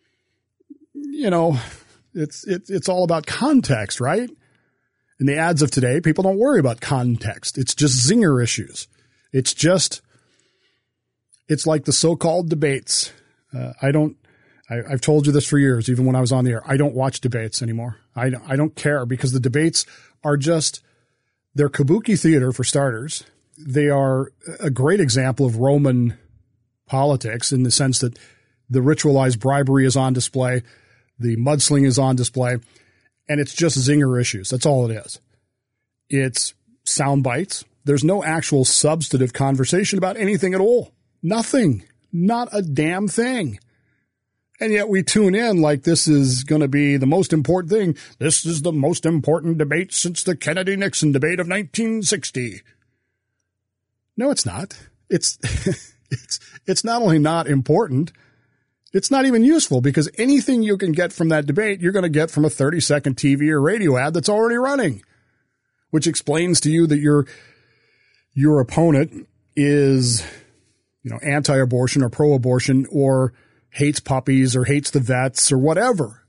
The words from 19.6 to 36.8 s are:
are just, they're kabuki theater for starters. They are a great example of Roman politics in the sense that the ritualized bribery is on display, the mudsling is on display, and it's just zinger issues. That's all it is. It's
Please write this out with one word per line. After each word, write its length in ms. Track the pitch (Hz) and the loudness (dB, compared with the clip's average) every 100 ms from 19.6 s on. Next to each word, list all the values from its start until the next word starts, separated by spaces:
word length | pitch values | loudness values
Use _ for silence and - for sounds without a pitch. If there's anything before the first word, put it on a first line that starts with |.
| 160 - - - - _ | 0 0 -6 -12 -20 _
are 120 | 151 147 | -2 0
just, 460 | 139 165 143 - _ _ _ _ _ _ _ | 0 0 -2 -8 _ _ _ _ _ _ _
they're 140 | 139 143 | -2 0
kabuki 520 | - 135 202 226 190 | 2 2 2 2 2
theater 320 | 165 156 127 | 4 4 2
for 120 | 123 | -2
starters. 600 | 123 147 139 113 147 - - _ _ - | -2 -2 -2 -4 -8 -12 -14 _ _ -18
They 300 | 151 135 147 | -6 0 2
are 440 | 139 135 131 135 _ - - | 2 2 0 -4 _ -20 -8
a 100 | 165 | -4
great 300 | 127 143 202 | 0 2 2
example 440 | 147 120 127 107 131 | 2 2 0 0 0
of 100 | 113 | 2
Roman 640 | 131 143 143 123 120 - _ _ _ _ _ _ - | 2 2 2 2 0 -4 _ _ _ _ _ _ -6
politics 640 | 135 143 135 113 117 - | 0 2 0 -2 -6 -2
in 120 | 131 | 0
the 60 | 127 | 0
sense 280 | - 135 123 | 0 0 0
that 200 | 123 - - _ _ _ - | -4 -6 -20 _ _ _ -4
the 100 | 127 | 0
ritualized 600 | 127 151 156 139 131 117 | 2 2 2 4 2 0
bribery 440 | 131 139 135 135 | 0 0 2 2
is 120 | 131 135 | 2 2
on 180 | 131 | 0
display, 480 | 127 - 131 127 127 - _ _ _ _ - | 0 -4 -2 -2 -2 -6 _ _ _ _ -6
the 180 | 120 113 | -4 -2
mudsling 500 | 127 147 - 143 139 | 0 0 2 2 4
is 120 | 127 | 2
on 180 | 131 127 | 2 0
display, 420 | 120 131 123 123 - _ _ _ _ _ - | -2 -2 -4 -4 -8 _ _ _ _ _ -6
and 120 | 147 | -4
it's 140 | 139 | -4
just 240 | - 165 135 | -2 0 0
zinger 420 | 127 147 135 123 | 2 2 2 2
issues. 280 | 120 104 - | -2 -4 -6
That's 180 | 127 156 | -2 0
all 240 | 135 120 | 2 0
it 40 | |
is. 260 | 110 - - _ _ _ _ _ _ _ _ - | -4 -12 -20 _ _ _ _ _ _ _ _ -4
It's 460 | 139 131 120 - - _ _ | -2 0 -2 -8 -10 _ _